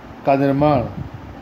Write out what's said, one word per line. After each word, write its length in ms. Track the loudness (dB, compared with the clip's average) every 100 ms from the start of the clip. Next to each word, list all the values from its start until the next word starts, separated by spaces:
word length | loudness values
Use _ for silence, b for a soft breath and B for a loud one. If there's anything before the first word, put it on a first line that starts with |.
| -16 -6 0
का 100 | 2
निर्माण 480 | 2 4 4 4 0 -6 -12 -14 -16 -18